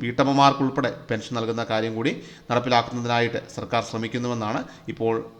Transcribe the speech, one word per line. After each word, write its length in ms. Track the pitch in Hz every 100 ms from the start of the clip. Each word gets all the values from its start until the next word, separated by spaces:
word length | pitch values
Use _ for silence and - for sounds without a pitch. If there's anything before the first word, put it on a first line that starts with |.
വീട്ടമ്മമാർക്കുൾപ്പെടെ 880 | 120 120 139 139 139 135 131 139 120 - -
പെൻഷൻ 240 | 110 - 120
നൽകുന്ന 260 | 113 113 117
കാര്യം 240 | 110 113 113
കൂടി 140 | 131 - - - -
നടപ്പിലാക്കുന്നതിനായിട്ട് 920 | 120 123 120 - 123 120 117 117 110 - -
സർക്കാർ 260 | 104 117 110
ശ്രമിക്കുന്നുവെന്നാണ് 720 | 113 113 120 123 117 107 131 - - -
ഇപ്പോൾ 200 | - 113 113 -